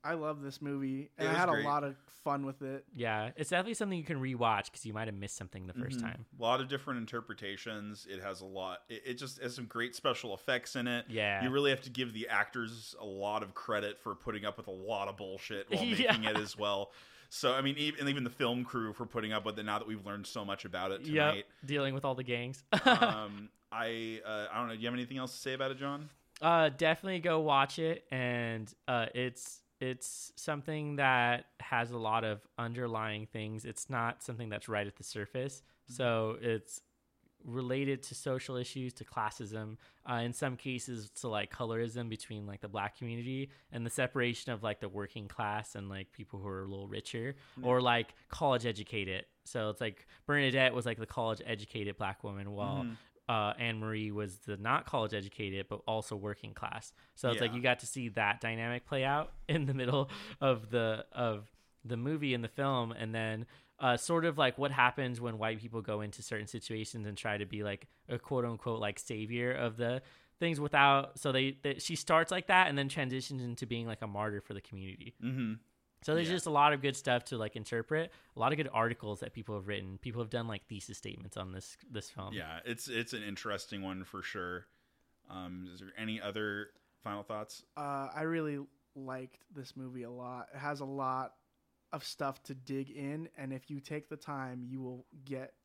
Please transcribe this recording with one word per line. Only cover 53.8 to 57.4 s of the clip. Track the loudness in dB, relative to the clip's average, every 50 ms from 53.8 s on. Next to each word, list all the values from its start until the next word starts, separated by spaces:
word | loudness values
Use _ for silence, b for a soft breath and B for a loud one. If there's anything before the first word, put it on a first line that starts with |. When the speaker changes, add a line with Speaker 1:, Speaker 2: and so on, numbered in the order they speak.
| -2 -2 -2 -2 -2 -2
Speaker 3:
was | -2 -2 -2 -4 -6 -10
the | -8 -8 -6
not | -2 0 2 2 2 2
college | 0 0 0 2 2 0
educated, | -2 -4 -6 -6 -4 -4 -2 -2 -4 -4
but | -4 -6 -4 -2
also | 0 0 0 0 -2 -6
working | -4 -4 -4 -6 -6 -10 -12 -10
class. | -6 -6 -6 -6 -6 -10 -12 b b b b b
So | -2 0 2
it's | 2 4